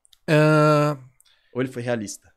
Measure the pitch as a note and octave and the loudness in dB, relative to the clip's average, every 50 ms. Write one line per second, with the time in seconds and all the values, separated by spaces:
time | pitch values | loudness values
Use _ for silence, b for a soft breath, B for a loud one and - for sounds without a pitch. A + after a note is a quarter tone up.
0 | _ _ _ _ _ F3 D#3 D3+ D3+ D3+ D#3 D3+ D3+ D3+ D3+ D3 D3 D3+ D3 C3 | _ _ _ _ _ 0 2 2 4 4 4 4 4 2 2 2 0 -2 -4 -8
1 | B2+ - _ _ _ _ _ _ _ _ - B2 C3+ C3 B2+ B2 A#2+ B2 A#2+ A2+ | -14 -20 _ _ _ _ _ _ _ _ -8 -6 -6 -6 -8 -10 -6 -6 -6 -6
2 | G2+ G2 - - _ _ _ | -6 -12 -14 -18 _ _ _